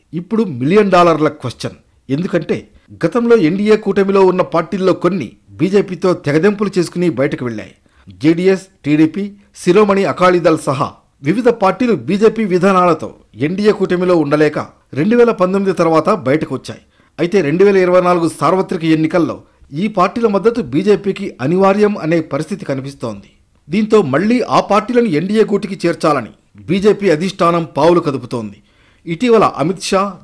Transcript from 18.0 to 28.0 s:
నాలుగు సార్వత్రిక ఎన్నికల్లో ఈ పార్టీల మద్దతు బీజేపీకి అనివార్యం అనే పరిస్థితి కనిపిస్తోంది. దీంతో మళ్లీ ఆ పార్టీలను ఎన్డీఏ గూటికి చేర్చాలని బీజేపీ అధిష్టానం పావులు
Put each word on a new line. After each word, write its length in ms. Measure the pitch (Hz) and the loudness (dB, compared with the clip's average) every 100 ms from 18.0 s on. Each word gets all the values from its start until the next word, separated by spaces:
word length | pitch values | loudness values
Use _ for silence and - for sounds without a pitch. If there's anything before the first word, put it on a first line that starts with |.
నాలుగు 300 | 185 180 165 - | 4 2 0 -2
సార్వత్రిక 440 | 147 185 185 185 | 0 0 -2 -4
ఎన్నికల్లో 580 | 160 160 156 180 147 98 - _ _ | 0 0 2 0 -2 -4 -16 _ _
ఈ 160 | 143 214 | -6 -4
పార్టీల 380 | 220 185 233 233 | 0 -2 0 -2
మద్దతు 360 | 196 202 240 | 0 0 0
బీజేపీకి 760 | 156 135 196 196 202 190 196 - | -2 -2 2 0 0 -6 -8 -6
అనివార్యం 580 | 131 180 190 196 208 208 | -2 2 2 4 0 0
అనే 220 | 156 165 | -2 -2
పరిస్థితి 440 | 160 139 156 196 | -2 -6 -6 -8
కనిపిస్తోంది. 640 | - 135 139 139 120 104 - _ _ _ - | -6 -8 -8 -10 -10 -10 -16 _ _ _ -6
దీంతో 320 | 180 214 214 | -4 2 2
మళ్లీ 380 | 151 139 208 247 | 2 0 0 0
ఆ 200 | - 139 | 0 0
పార్టీలను 440 | 190 202 208 240 | 2 0 0 0
ఎన్డీఏ 400 | 233 147 190 214 | 0 0 0 0
గూటికి 420 | 196 202 190 185 170 | 2 0 -4 -4 -4
చేర్చాలని 440 | 160 160 139 107 - _ - | -2 -2 -2 -4 -14 _ -14
బీజేపీ 540 | - 160 202 196 196 | -4 0 2 2 2
అధిష్టానం 580 | 151 180 - 170 170 165 - | 0 -2 0 0 0 -2 0
పావులు 240 | 156 175 | 2 2